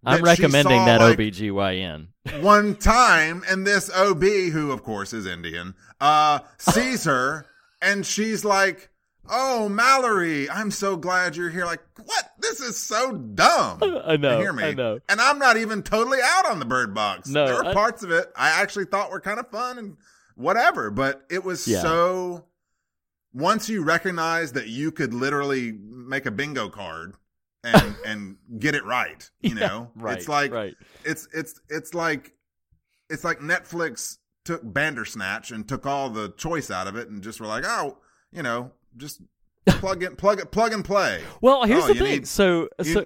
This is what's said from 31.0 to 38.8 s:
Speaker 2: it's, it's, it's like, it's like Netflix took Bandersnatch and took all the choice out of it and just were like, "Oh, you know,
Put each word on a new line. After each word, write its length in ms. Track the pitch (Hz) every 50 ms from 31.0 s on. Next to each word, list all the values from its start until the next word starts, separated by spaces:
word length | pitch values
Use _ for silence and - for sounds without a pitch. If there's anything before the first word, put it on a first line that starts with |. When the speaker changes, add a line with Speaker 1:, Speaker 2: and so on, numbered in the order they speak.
| -
Speaker 2:
it's, 240 | 151 156 151 - - -
it's, 260 | 160 156 - - _ _ -
it's 240 | 151 156 156 - -
like, 400 | 170 165 165 156 131 - - _ _ _ _ _ _ _ _ _ _ _ _ _ _ _ -
it's 160 | 160 147 -
like 140 | 170 165 139
Netflix 800 | 143 156 175 175 - - - 170 165 156 117 - - - - - _ _ _ _ -
took 160 | - 170 165 -
Bandersnatch 840 | 110 92 139 147 156 147 117 107 - - 110 95 92 101 113 - -
and 160 | 120 110 104
took 200 | - 135 117 -
all 240 | 139 139 139 135 131
the 200 | 110 110 107 98 -
choice 340 | - - 160 170 156 127 -
out 160 | 98 92 95 98
of 80 | 98
it 120 | 117 120 107
and 140 | 104 101 92
just 180 | 110 107 -
were 60 | 113
like, 180 | 107 107 120 147
"Oh, 320 | 196 233 208 170 139 - - _ _ _ _ _ _ -
you 100 | 165 151
know, 300 | 123 117 120 123 131 - _